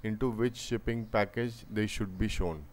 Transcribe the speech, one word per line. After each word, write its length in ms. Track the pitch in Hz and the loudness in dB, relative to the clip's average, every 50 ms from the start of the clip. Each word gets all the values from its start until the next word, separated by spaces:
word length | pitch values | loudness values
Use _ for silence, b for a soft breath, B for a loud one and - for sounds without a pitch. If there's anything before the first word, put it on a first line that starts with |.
| - | 0
into 280 | 110 110 107 131 127 | -2 0 2 2 0
which 260 | 113 107 117 123 120 | 2 4 2 2 2
shipping 500 | - - - 123 113 - - 117 117 113 | -2 -4 -2 -2 0 0 0 -2 -2 -4
package 480 | 110 - 110 104 101 - 120 120 123 113 117 - - | 0 2 2 2 4 2 -2 -2 -2 -2 -8 -12 -4
they 160 | 101 107 107 | 0 0 0
should 320 | 104 - - 107 98 92 92 | 2 2 -2 -2 -2 0 0
be 100 | 104 107 | 0 0
shown. 360 | - - 95 87 80 76 73 - | 2 2 0 0 0 -4 -8 -14